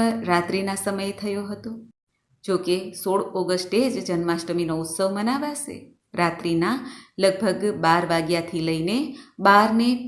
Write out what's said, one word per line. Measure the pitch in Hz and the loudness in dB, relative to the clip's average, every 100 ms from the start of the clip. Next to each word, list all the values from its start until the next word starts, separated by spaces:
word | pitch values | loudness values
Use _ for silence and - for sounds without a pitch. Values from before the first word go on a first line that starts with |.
| 226 226 | 4 0
રાત્રિના | 180 175 175 190 196 | 0 0 0 -2 -2
સમયે | 190 202 196 196 | -4 -4 -2 -4
થયો | 196 208 202 202 | -6 -6 -4 -6
હતો. | 202 220 226 - _ _ _ _ _ | -8 -10 -12 -16 _ _ _ _ _
જો | - 185 | -2 -2
કે | 180 185 202 | 0 -2 -2
સોળ | - 190 196 - | -6 0 0 0
ઓગસ્ટે | 190 175 180 180 214 262 | -2 0 -2 0 2 2
જ | 190 185 | 0 -2
જન્માષ્ટમીનો | 170 170 170 170 175 165 160 | -2 0 -2 -2 -2 -2 -2
ઉત્સવ | 160 - 190 202 | -4 -2 0 0
મનાવાશે. | 220 277 294 285 - - - _ _ | 0 -2 -4 -6 -8 -12 -16 _ _
રાત્રિના | 175 170 165 170 165 190 262 - - - - | 0 0 0 0 0 2 -2 -6 -16 -14 2
લગભગ | 190 190 208 180 208 165 | 2 4 0 0 -2 2
બાર | 165 170 170 | 4 4 4
વાગ્યાથી | 165 160 170 165 170 160 | 0 2 -2 -2 -4 -2
લઈને | 160 170 240 311 - - - | 0 0 -2 -4 -8 -16 2
બાર | 196 202 220 | 6 8 6
ને | 226 240 247 | 4 2 2